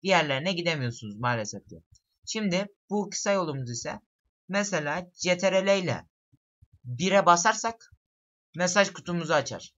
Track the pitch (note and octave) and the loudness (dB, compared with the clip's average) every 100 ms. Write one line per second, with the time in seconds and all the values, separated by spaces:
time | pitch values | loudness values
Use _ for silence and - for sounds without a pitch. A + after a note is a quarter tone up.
0 | F3+ F3+ D3+ C3+ E3+ F3 E3+ D#3+ B2 A#2 | 4 2 2 -2 -2 -2 -2 -2 -4 -6
1 | A2 G#2 B2 A#2 G#2 G2+ _ D#2+ _ _ | -12 -6 -2 -2 -4 -10 _ -20 _ _
2 | _ _ - A3 G#3 F3 G3 _ _ G#3 | _ _ -8 -4 0 -2 -4 _ _ -4
3 | G3+ - - G3 E3+ C#3 A#2+ A#2+ - - | -4 -6 0 0 0 -4 -6 -8 -8 -10
4 | _ _ _ _ _ G3 G3 F3+ D3 D#3 | _ _ _ _ _ -4 -2 -2 -2 -4
5 | F3 - F3+ F3+ F#3+ F#3+ F#3+ G3 F3 G2 | -8 -6 -2 2 4 2 4 2 2 -4
6 | - _ _ _ _ _ _ _ B2 B2 | -8 _ _ _ _ _ _ _ -12 -4
7 | F#3 G3 F3 F3 A3+ A3 A3+ - _ _ | 4 4 6 6 4 2 -4 -8 _ _
8 | _ _ _ _ _ D#3 F3+ F3+ G3 - | _ _ _ _ _ -2 2 4 2 0
9 | - F3 D#3 D#3 B2 G#2 - | -4 -4 2 2 0 -8 -14